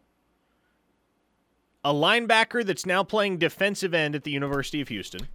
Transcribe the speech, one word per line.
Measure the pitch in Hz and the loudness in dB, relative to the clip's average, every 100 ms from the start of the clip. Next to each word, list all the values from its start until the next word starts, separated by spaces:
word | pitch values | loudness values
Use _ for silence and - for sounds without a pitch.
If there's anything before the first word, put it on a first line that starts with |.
| _ _ _ _ _ _ _ _ _ _ _ _ _ _ _ _ _ _ | _ _ _ _ _ _ _ _ _ _ _ _ _ _ _ _ _ _
A | 143 | -2
linebacker | 147 165 226 226 220 226 240 | 2 4 2 4 4 4 0
that's | 208 175 185 | -2 -2 0
now | 185 | 0
playing | 196 214 202 185 | 2 0 0 2
defensive | 165 - 196 202 190 | -2 0 -2 0 -2
end | 165 151 | 0 0
at | 147 | -2
the | 151 | -4
University | 139 139 139 131 151 | -4 -2 -2 -2 -4
of | 135 | -4
Houston. | 104 90 92 - | -6 -8 -8 -8